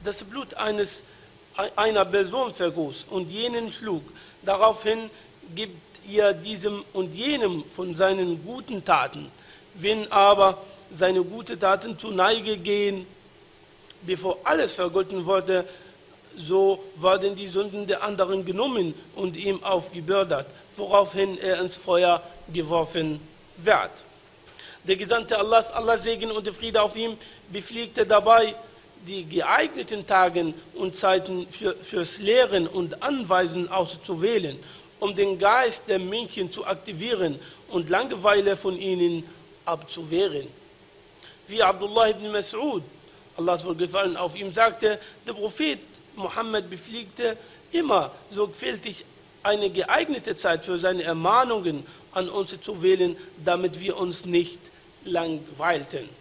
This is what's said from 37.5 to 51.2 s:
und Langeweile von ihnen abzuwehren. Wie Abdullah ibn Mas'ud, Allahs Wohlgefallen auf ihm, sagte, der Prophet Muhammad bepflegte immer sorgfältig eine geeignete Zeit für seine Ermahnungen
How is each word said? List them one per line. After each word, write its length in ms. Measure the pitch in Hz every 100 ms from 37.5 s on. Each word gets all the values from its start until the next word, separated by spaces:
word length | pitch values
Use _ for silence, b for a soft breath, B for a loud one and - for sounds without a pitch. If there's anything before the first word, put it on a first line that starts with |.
| B B
und 200 | 196 160
Langeweile 680 | 185 262 233 196 202 196 190
von 220 | 196 185
ihnen 460 | 190 180 175 170 165 B B - -
abzuwehren. 840 | 160 151 - 160 165 196 147 104 - - - - - - - B B -
Wie 160 | 214
Abdullah 460 | 208 190 202 214 220
ibn 180 | 196 214
Mas'ud, 560 | 208 202 220 285 214 143 - - B B -
Allahs 280 | 170 175 170
Wohlgefallen 520 | 165 175 185 196 160
auf 180 | 175 170
ihm, 180 | 196
sagte, 460 | 180 226 226 214 208 B B -
der 80 |
Prophet 460 | 208 208 - 302 139 - - - -
Muhammad 540 | 185 - 226 214 180
bepflegte 680 | 185 196 226 202 - 233 220 B B B
immer 400 | 339 311 202 139 - -
sorgfältig 760 | 202 208 - 254 226 226 180 - - - -
eine 300 | 202 214 202
geeignete 680 | 180 180 254 320 262 - 175
Zeit 260 | 196 165
für 140 | 165 180
seine 240 | 185 185
Ermahnungen 840 | 165 160